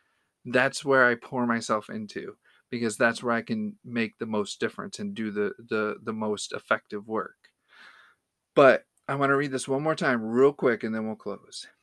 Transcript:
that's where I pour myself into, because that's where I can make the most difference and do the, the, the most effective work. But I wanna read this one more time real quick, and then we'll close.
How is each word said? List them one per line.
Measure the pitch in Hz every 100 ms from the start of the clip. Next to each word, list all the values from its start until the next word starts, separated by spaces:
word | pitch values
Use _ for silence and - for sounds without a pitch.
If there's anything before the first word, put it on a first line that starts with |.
| _ _ _ _ 127
that's | 123 131 - 139
where | 135 123
I | 117
pour | - 131 120
myself | 117 113 107 -
into, | 110 104 - - - _ _ _
because | 120 117 104
that's | 117 113
where | 120
I | 117
can | 117 110 107 -
make | 127 117 110 -
the | 113
most | 107 101 -
difference | 110 - 101 -
and | 101 104
do | 107
the, | 104 101 -
the, | 117 110 107 -
the | 113
most | 110 107 101 -
effective | 104 - 107 - 104 113
work. | 110 - - _ _ _ - - - - _ _ _ _
But | - 135 107 - _ -
I | 143
wanna | 139 139
read | 143
this | 131 139
one | 135
more | 156 151
time | 160 120
real | 110 120 139
quick, | 143 135 113
and | 113
then | 110 110
we'll | 107
close. | 104 101 - - - _